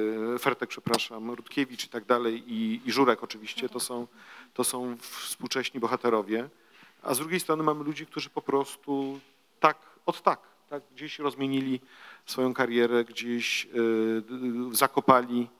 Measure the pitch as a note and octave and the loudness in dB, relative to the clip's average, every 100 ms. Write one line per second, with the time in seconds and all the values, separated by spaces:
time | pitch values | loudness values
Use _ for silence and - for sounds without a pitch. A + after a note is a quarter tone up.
0 | G#2+ A2 A2+ A#2+ C3+ B2 A#2+ - - A#2 | 0 -2 -2 0 0 0 -4 -6 -2 -2
1 | - A2+ A2+ A#2+ - - C3 A#2+ - A#2+ | -2 -8 -8 -10 -6 -2 -2 -4 -10 -8
2 | G#2 B2 A#2+ A2+ A#2+ A2 A2 A#2 - A#2 | 2 2 2 -2 -4 -2 0 -2 0 4
3 | C3 A2+ A#2 A2 G#2+ - B2+ B2 - B2 | 4 4 -2 -10 -10 -8 -6 -6 -6 -6
4 | A#2+ - - - - - B2 B2+ B2 A#2+ | -8 -14 -20 -20 -10 -4 -2 -2 -6 -8
5 | - - - - B2 C3+ A#2+ C3+ A2+ B2+ | -12 -12 -10 -8 -4 -4 -4 -2 -2 0
6 | B2 A2 G2+ A2 C3 - _ - - _ | 2 2 2 -2 -2 -12 _ -20 -20 _
7 | - B2+ D#3+ F3 - D#3 D#3 D3+ D3 D3 | -2 -2 0 -2 0 2 2 0 -4 -6
8 | D#3 - - - - C#3 C3+ - - C#3 | -8 -10 -8 -6 0 0 0 -6 -4 -2
9 | C3+ C#3 - _ _ _ D#3+ D3 - - | -2 -8 -14 _ _ _ 4 4 -6 -6
10 | - - - - - _ _ C#3+ - B2+ | -4 0 0 0 -4 _ _ -12 -12 -14
11 | D3+ - C#3+ B2+ C3+ C3+ C3+ B2+ - - | -12 -4 -4 -2 0 0 0 -4 -6 -20
12 | - - - - B2+ B2 B2 A#2+ A#2+ A#2+ | -20 -20 -8 0 0 2 2 4 4 4
13 | A2+ - A#2+ A#2+ A2+ - - B2 A2+ A2+ | 0 -4 -4 -2 0 -2 -2 0 2 4
14 | A2 A2+ G#2+ B2+ B2+ A#2+ B2 A2+ C3+ - | 2 0 -4 -6 -4 -2 -2 2 4 4
15 | - C3 B2 A#2+ A#2+ - | 6 6 6 0 -2 -6